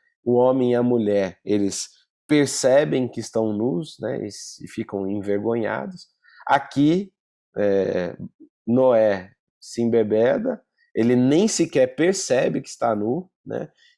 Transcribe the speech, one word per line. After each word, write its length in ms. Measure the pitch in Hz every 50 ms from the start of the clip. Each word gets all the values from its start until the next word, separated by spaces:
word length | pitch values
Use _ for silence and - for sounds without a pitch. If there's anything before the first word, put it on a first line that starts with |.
| _ _ _ _ -
O 120 | 120 123
homem 380 | 123 123 131 131 131 123 123 120
e 20 |
a 80 | 120 120
mulher, 560 | 123 123 117 107 101 101 101 98 90 - _ -
eles 460 | 95 104 104 101 98 - - - - _ _ _ _ _ _ _
percebem 800 | - 151 147 143 135 - - - 127 131 143 151 151 151 131 127 120
que 100 | - 117
estão 320 | 110 - - 113 110 107
nus, 460 | 107 104 110 131 160 175 156 - - -
né, 220 | 110 113 131 120 104
e 40 |
s-, 360 | 104 - - - - - - -
e 40 |
ficam 400 | - - 113 110 - 107 98 95
envergonhados. 1000 | 95 104 104 95 101 101 101 104 113 117 117 107 104 107 - - 196 185 - - _ _ _ _ _ _ - -
Aqui, 640 | - 135 139 - - - 139 143 151 170 190 202 190 _ _ _ _ _ _ _ _ -
é, 580 | 104 104 101 98 98 95 98 98 90 87 85 - - - - _ _ - _ _ _ -
Noé 640 | 110 120 131 131 127 120 113 110 104 98 92 92 98 _ _ _ _ _ _
se 220 | - - - 117
embebeda, 800 | 117 113 117 117 107 104 107 110 117 127 156 165 220 - 220 - _ _ _ _ _ _ -
ele 220 | 101 113 120 123
nem 320 | 123 127 131 147 175 214
sequer 480 | 214 - - 165 160 - 139 127 127 -
percebe 640 | - 160 185 196 190 - - 123 131 - - 151 135
que 80 | 131 -
está 260 | - - 120 117 110
nu, 340 | 104 104 113 131 175 185 _ _ _ -
né? 260 | - 110 123 156 - _ _ _ _ _